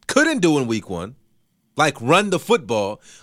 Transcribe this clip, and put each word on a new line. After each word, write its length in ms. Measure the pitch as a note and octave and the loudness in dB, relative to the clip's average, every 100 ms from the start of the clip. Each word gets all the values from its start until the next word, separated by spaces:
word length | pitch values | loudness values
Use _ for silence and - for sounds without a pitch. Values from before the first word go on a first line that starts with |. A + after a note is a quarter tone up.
| - | -2
couldn't 320 | C#4 D#4 C#4 | 2 2 2
do 180 | E3+ D3 | 2 2
in 100 | A#2 | 0
week 220 | A2+ - | -4 -6
one, 260 | F2 G2+ - _ _ _ _ _ - | -10 -12 -16 _ _ _ _ _ -2
like 240 | D#3 - | 0 0
run 280 | A#2 F3 G#3 | 2 2 2
the 100 | F3+ | -2
football, 640 | - A#3 D#3 A2 G#2 G#2+ - - | 0 0 0 -2 -4 -8 -18 -20